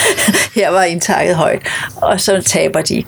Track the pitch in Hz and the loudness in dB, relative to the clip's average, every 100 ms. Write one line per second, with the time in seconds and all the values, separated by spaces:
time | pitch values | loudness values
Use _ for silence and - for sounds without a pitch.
0 | - 392 - 190 - 214 175 185 180 170 | 0 2 0 0 0 0 2 2 2 0
1 | - 156 165 165 160 - - - - - | 0 0 2 2 0 0 -4 -8 -8 -4
2 | - 185 - 190 - 185 156 156 160 - | 0 0 2 0 0 0 0 0 -2 -4